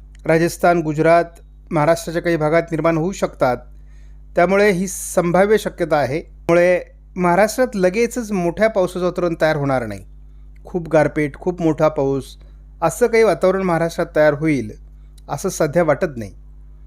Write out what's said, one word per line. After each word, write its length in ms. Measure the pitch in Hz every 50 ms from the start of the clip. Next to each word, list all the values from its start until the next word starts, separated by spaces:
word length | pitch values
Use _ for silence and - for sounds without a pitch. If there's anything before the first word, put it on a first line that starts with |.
| - - - - -
राजस्थान, 540 | 156 160 165 170 165 - - - 175 175 175 156
गुजरात, 580 | 156 147 151 156 160 170 170 170 170 - - - - - - - -
महाराष्ट्राच्या 520 | 185 156 147 160 170 165 - 175 160 170 160
काही 140 | 175 170
भागात 340 | 156 151 151 160 170 160 165
निर्माण 260 | 165 151 151 165 165
होऊ 160 | 156 160 190 202
शकतात. 440 | - 190 - - - 143 127 123 - - - - - - - - - - - - - - - -
त्यामुळे 340 | 170 175 180 196 196 208 208
ही 180 | 190 170 196 185
संभाव्य 680 | - - - - - 190 175 175 170 180 196 208 220 202
शक्यता 380 | - 185 - - 175 151 160
आहे. 240 | 147 135 120 139 170
त्यामुळे 600 | - - - - - - 170 175 175 180 180 170 - - - - - - -
महाराष्ट्रात 600 | 185 180 175 175 185 214 208 - 262 254 247 226
लगेचच 560 | 196 180 180 185 226 240 233 - 254 233 202 208
मोठ्या 360 | 185 175 170 165 190 214 220
पावसाचं 360 | 220 202 180 175 - 180 180
वातावरण 300 | 175 170 185 175 175 165 -
तयार 160 | 160 156 156
होणार 300 | 147 143 139 135 123 117
नाही. 180 | 107 101 95 - - - - - - - - - - - - -
खूप 240 | - - 180 160 156
गारपीट, 480 | 160 156 147 143 - 156 151 143 -
खूप 260 | - - 185 175 175 170
मोठा 260 | 160 151 147 156 156
पाऊस 480 | 151 151 139 139 139 135 120 - - - - - - - - - - - 170
असं 240 | 156 - - 247
काही 180 | 226 226 226 226
वातावरण 380 | 208 170 147 - 185 185 190 190
महाराष्ट्रात 540 | 180 170 160 170 165 - - 170 165 -
तयार 180 | 156 151 151 147
होईल 360 | 139 156 160 147 127 110 107 - - - - - - - - - - - -
असं 200 | 143 139 - 190
सध्या 320 | 185 - 170 151 135 175 175
वाटत 320 | 156 143 - 190 165 135
नाही. 180 | 117 107 95 - - - - - - - - - - -